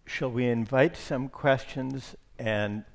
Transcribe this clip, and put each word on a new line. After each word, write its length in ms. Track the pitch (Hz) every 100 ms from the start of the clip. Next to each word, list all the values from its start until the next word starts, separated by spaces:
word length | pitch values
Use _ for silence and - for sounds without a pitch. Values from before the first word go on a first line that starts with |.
| -
Shall 240 | - 131
we 160 | 117 123
invite 500 | 117 110 131 156 -
some 340 | - 135 135
questions 840 | - 147 135 - 139 131 135 - - _ -
and 460 | 117 107 104 104 -